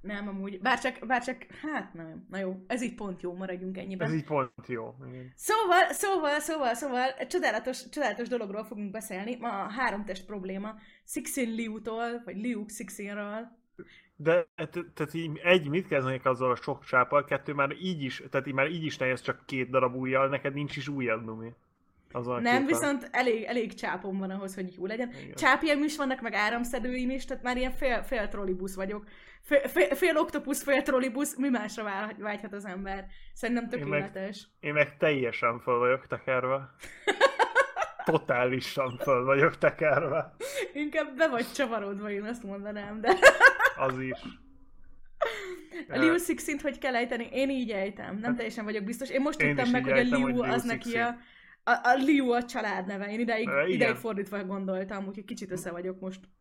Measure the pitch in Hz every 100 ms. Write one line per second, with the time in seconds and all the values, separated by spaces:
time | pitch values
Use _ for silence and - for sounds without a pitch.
0 | 190 208 202 196 196 - 220 240 247 233
1 | 226 247 240 247 - - 302 277 196 170
2 | 165 160 - 190 190 190 - 240 240 -
3 | 208 180 175 180 185 180 185 185 190 185
4 | 156 160 143 151 127 - - 120 113 123
5 | 131 127 127 - - 440 403 349 349 269
6 | 403 381 302 294 294 320 254 240 294 247
7 | 262 262 254 359 311 220 240 254 - 294
8 | 262 208 240 247 214 202 214 214 208 214
9 | 214 185 208 247 240 196 190 214 247 202
10 | 208 190 - 208 185 190 214 214 - -
11 | - - - - 233 226 226 220 226 226
12 | 233 240 233 185 226 220 214 - 196 -
13 | 202 208 208 214 233 _ _ - - -
14 | _ _ 151 175 - - 156 175 170 -
15 | 151 165 165 156 170 185 147 160 185 143
16 | 127 131 135 123 127 120 - 135 - 131
17 | 123 147 139 143 - 143 139 147 185 170
18 | 135 - 127 139 135 135 139 170 156 -
19 | 131 123 - 127 - 135 123 127 127 127
20 | 131 131 135 139 143 139 143 - 135 143
21 | 120 110 113 110 113 120 _ _ _ _
22 | _ - 123 123 240 247 277 370 311 277
23 | - - 254 226 220 240 214 - 208 180
24 | 196 196 190 190 196 190 185 - 190 220
25 | 240 - - - 302 277 320 294 302 302
26 | 269 262 226 202 208 240 240 240 240 254
27 | 247 262 - 262 247 247 254 254 277 226
28 | - 247 208 202 196 185 190 190 190 208
29 | - - - - - 294 269 330 339 277
30 | 359 311 320 294 277 277 - 277 285 262
31 | 262 233 285 - 277 247 208 - 214 196
32 | 214 220 208 208 208 202 202 185 190 196
33 | 190 - - - 233 240 233 240 147 147
34 | - - 190 202 - _ 147 147 147 -
35 | 160 143 120 113 120 120 120 120 123 131
36 | - - - 131 127 135 135 _ - -
37 | - - 539 - - 480 523 - - -
38 | - 160 - 123 127 127 - - 131 120
39 | - 127 127 135 156 - 156 - 156 139
40 | 156 156 147 - 508 554 392 285 294 311
41 | 302 262 320 240 - - 262 226 202 196
42 | 208 202 208 240 196 196 202 208 202 220
43 | 226 381 539 - - - 508 - - -
44 | 131 - - - - - - - - -
45 | - - 453 427 392 359 320 339 - -
46 | 320 339 339 330 - 294 302 247 277 247
47 | 247 247 233 247 269 269 240 208 196 202
48 | - 202 233 240 226 226 208 214 196 233
49 | 262 262 277 285 294 285 247 247 262 262
50 | 247 247 254 247 247 240 240 226 240 233
51 | 233 240 - - - - - 240 240 262
52 | 269 285 254 240 240 262 214 190 180 196
53 | 202 214 233 220 240 139 165 - - -
54 | 226 202 196 202 190 196 190 185 190 202
55 | 196 202 196 233 196 180 185 170 180 185
56 | 185 185 - _